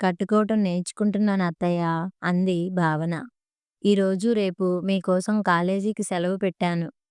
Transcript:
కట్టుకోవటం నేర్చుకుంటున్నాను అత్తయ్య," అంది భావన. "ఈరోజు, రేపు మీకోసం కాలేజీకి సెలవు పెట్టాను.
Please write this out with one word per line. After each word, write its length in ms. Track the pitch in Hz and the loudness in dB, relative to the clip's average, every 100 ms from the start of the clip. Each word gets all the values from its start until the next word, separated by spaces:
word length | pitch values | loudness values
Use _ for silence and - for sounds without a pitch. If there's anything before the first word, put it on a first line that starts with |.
కట్టుకోవటం 640 | 185 180 190 214 214 220 | -2 -2 0 2 2 2
నేర్చుకుంటున్నాను 840 | 196 175 180 - 208 202 214 196 | 0 0 -4 -2 0 2 2 2
అత్తయ్య," 680 | 180 165 175 175 170 165 180 - | 0 0 0 0 0 -2 -4 -6
అంది 480 | 170 180 185 175 175 | -2 0 2 0 -2
భావన. 440 | 180 165 156 165 165 - _ _ _ _ _ | 0 0 0 -2 -4 -8 _ _ _ _ _
"ఈరోజు, 440 | - 202 190 190 214 | 2 2 2 0 0
రేపు 480 | 226 196 180 185 180 | 0 0 0 0 0
మీకోసం 600 | 185 196 180 185 185 214 | 0 -2 0 0 0 0
కాలేజీకి 600 | 190 175 180 190 202 220 | 2 2 2 0 -2 -4
సెలవు 340 | 208 185 175 190 | -4 -2 -2 -2
పెట్టాను. 540 | 190 175 175 170 165 - _ | -2 -2 -2 0 -4 -8 _